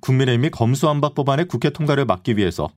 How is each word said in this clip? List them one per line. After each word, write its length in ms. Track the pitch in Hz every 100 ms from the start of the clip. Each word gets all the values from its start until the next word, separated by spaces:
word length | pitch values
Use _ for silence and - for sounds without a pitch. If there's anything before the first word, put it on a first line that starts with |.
국민의힘이 500 | - 131 131 120 151
검수완박 640 | - 117 135 156 147 147
법안의 320 | 147 139 139 180
국회 240 | 123 147
통과를 360 | 151 147 139 123
막기 300 | 90 - 104
위해서 360 | 95 - 76